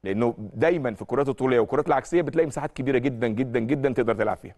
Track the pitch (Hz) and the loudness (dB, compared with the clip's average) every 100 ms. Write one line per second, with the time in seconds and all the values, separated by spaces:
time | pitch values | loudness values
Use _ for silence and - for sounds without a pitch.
0 | 95 101 120 113 107 - 160 175 127 104 | -2 0 0 -2 -12 0 0 2 -2 -6
1 | 107 123 139 123 131 123 117 139 151 135 | -4 -2 0 0 2 4 4 0 2 0
2 | - 170 147 156 151 135 143 - 131 127 | 2 0 2 0 0 -2 -8 -4 0 2
3 | 131 120 117 107 127 120 113 143 135 123 | 0 -2 -2 0 -2 -2 0 0 0 0
4 | 117 107 107 92 - | 0 2 0 -2 -10